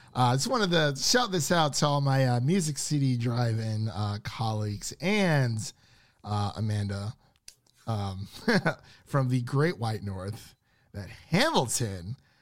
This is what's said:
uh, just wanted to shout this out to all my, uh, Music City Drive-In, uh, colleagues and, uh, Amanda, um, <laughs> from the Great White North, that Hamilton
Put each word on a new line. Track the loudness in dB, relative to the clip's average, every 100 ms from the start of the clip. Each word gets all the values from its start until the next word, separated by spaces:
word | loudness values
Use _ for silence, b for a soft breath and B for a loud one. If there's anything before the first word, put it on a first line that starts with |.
| B 2
uh, | 2
just | 2 0
wanted | 0 2
to | 4 2 2
shout | 2 2 2
this | -2 2
out | 2 2
to | 2 2
all | 2
my, | 2 4 4
uh, | 2
Music | 2 2 0 -4
City | -2 0 2 2
Drive-In, | 0 0 0 0 -2 -2 -2
uh, | -2 -4 -4
colleagues | -8 -4 -2 -2 -4 -6 -8 -6
and, | 0 2 4 4 2 -2 -6 b b b b b
uh, | -6 -2 -2 -2
Amanda, | -2 -2 -2 -4 -8 -12 b b -20 -20 _ _ -6
um, | -4 -4 -6 -12 -4 0
<laughs> | 2 2 -2 -12 -20 -4
from | -2 2
the | 0
Great | 0 0 0 0
White | -4 -4
North, | -6 -6 -8 -10 -16 -20 _ _ _
that | -14 -14 -16 0
Hamilton | 2 4 2 0 -2 -4 -6 -10 -12 b b